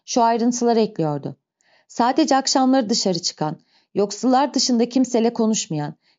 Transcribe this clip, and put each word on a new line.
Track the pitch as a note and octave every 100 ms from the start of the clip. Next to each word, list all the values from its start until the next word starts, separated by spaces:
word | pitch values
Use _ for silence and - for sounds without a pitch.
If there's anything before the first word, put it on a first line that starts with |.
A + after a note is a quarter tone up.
| -
şu | B3+
ayrıntıları | A#3 A#3 A#3+ A#3+ A#3+ A3+
ekliyordu. | G#3+ G#3+ D#3 D3 C#3+ - _ _ _ _ _
Sadece | - A#3+ C#4 D#4 C4+
akşamları | C4 C#4 C4 C4+ G#3
dışarı | A3+ G3 F3
çıkan, | - - D3+ E3+ _ _ _
yoksullar | F#3 G3+ - B3 B3+ C#4+
dışında | C#4 - A#3+ A#3+
kimseyle | C4 B3+ A#3 A3+
konuşmayan, | A#3 A3 A3 - D3+ D3 - _